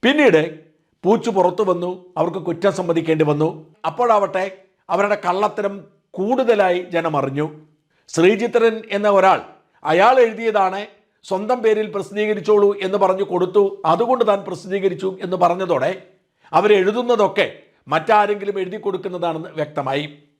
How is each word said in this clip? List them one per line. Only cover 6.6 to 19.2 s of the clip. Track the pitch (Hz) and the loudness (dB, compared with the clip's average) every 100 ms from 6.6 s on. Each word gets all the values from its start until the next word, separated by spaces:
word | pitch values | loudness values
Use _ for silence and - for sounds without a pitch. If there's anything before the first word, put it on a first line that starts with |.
| 190 180 175 | 2 0 -2
ജനം | 170 165 147 | -4 -2 -2
അറിഞ്ഞു. | 135 139 156 151 _ _ _ _ _ | -4 -4 -6 -8 _ _ _ _ _
ശ്രീചിത്രൻ | - 175 214 233 233 226 220 220 202 | 2 2 4 0 2 0 0 -6 -2
എന്ന | 208 196 | 2 4
ഒരാൾ | 185 156 - - _ _ 147 | 4 2 -2 -20 _ _ -2
അയാൾ | 165 208 262 | 2 4 6
എഴുതിയതാണ് | 233 220 226 208 190 190 214 _ _ _ - | 4 2 -2 0 0 -2 -12 _ _ _ -8
സ്വന്തം | 190 214 247 226 | -6 -2 0 2
പേരിൽ | 214 214 196 | 0 -2 -6
പ്രസിദ്ധീകരിച്ചോളൂ | - 202 214 208 165 208 202 202 190 | -8 -4 -2 -2 2 4 4 2 -2
എന്ന് | 196 | 0
പറഞ്ഞു | 190 185 202 | 2 0 -2
കൊടുത്തു, | 180 180 208 196 - 160 | -2 0 2 0 0 0
അതുകൊണ്ട് | 170 233 254 220 | 0 2 2 2
താൻ | 202 196 | 0 -2
പ്രസിദ്ധീകരിച്ചു | 180 196 180 185 175 190 185 185 | -12 -8 -2 -2 -2 -8 -8 -6
എന്ന് | 180 | 0
പറഞ്ഞതോടെ | 175 180 185 160 175 190 - _ _ _ _ 156 | 0 0 0 0 0 -4 -12 _ _ _ _ 0
അവരെഴുതുന്നതൊക്കെ | 202 208 185 214 240 233 196 - 165 - _ _ - 151 | 4 4 4 0 0 2 2 2 -2 -2 _ _ -4 -4
മറ്റാരെങ്കിലും | - 214 202 202 202 196 | 2 2 2 -2 -4 -6
എഴുതി | 185 202 202 | -6 -6 -6
കൊടുക്കുന്നതാണെന്ന് | 180 185 180 | -6 -8 -6